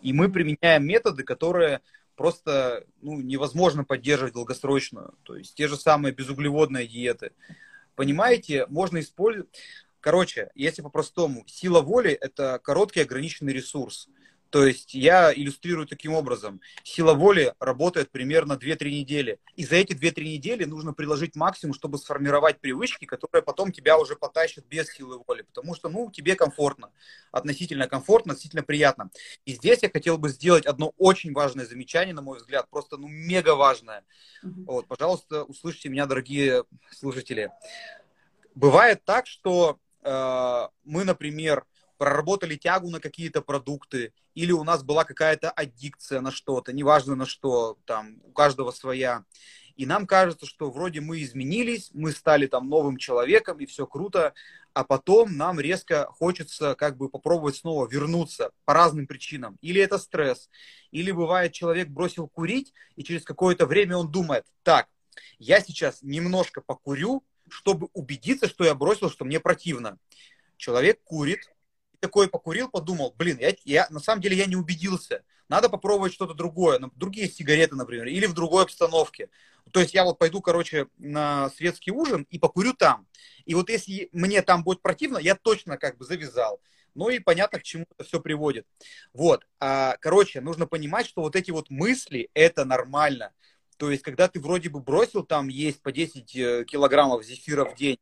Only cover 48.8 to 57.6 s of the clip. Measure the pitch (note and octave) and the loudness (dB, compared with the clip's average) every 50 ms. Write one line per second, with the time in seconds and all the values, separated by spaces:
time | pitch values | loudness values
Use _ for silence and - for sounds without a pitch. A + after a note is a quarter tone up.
48.8 | - C3 B2+ B2+ C3 B2+ A#2+ C3+ D3+ _ _ _ - - - - _ _ _ _ | -8 -6 -4 -2 -2 -2 -2 -4 -8 _ _ _ -20 -20 -20 -20 _ _ _ _
49.8 | C3+ C3 E3 G#3 G#3 F#3+ G3 F#3+ F#3+ F3+ E3 _ - C#3 - _ D#3 C#3 - C#3 | -6 -2 -2 -2 0 4 6 6 6 4 2 _ -14 -18 -10 _ -8 -8 -6 -6
50.8 | E3+ F#3 E3 D#3 D3 D#3 E3 E3 D3+ B2+ A2+ C3+ C3 C3+ E3+ A3+ B3 A#3 A#3+ A3+ | -6 -6 -6 -6 -8 -8 -8 -8 -8 -8 -8 -8 -6 -4 -2 -2 -2 -2 -4 -6
51.8 | - - _ C#3+ D3+ D#3 C#3+ - _ D#3+ D3+ D3 C#3+ C3+ - B2+ B2+ C3+ D3 D#3 | -8 -12 _ -6 -4 -4 -4 -2 _ 4 4 4 4 2 -2 -4 -4 0 0 2
52.8 | D3+ C#3+ C3+ B2+ - - B2+ A#2+ A#2+ C3 F#3 A3 G#3+ - F3 D3 C#3+ C3+ - - | 2 0 -4 -6 -6 -2 0 0 2 4 4 4 4 2 -8 -10 -10 -14 -10 -10
53.8 | C#3 - - C#3 F3 G3+ - F#3+ D#3+ D3 - - - - - - _ _ _ C#3 | -12 -10 -8 -8 -8 -4 0 0 0 0 -2 -6 -20 -20 -20 -20 _ _ _ -6
54.8 | C3 - C#3 C3 _ - F#3+ A3 A#3 G#3+ F3+ C#3+ D3 F3 F#3 D#3+ C#3 D3 F3+ F3+ | -2 0 0 -2 _ 6 6 6 6 6 0 -4 -2 -2 -2 -2 -2 -4 -4 -4
55.8 | - - E3+ D3+ C#3 - - _ E3 F3 F#3 - E3 - - - D#3 C#3+ C3 - | -2 -2 0 0 0 -2 -4 _ -2 -2 -2 -2 -8 -16 -10 -4 -2 -2 -2 0
56.8 | D3 D3 C#3 B2+ C3+ C3+ _ C3+ _ D#3 E3+ E3+ D#3 D3 C#3 - | -2 -4 -2 -4 -10 -8 _ -6 _ 2 2 2 2 -2 -4 -4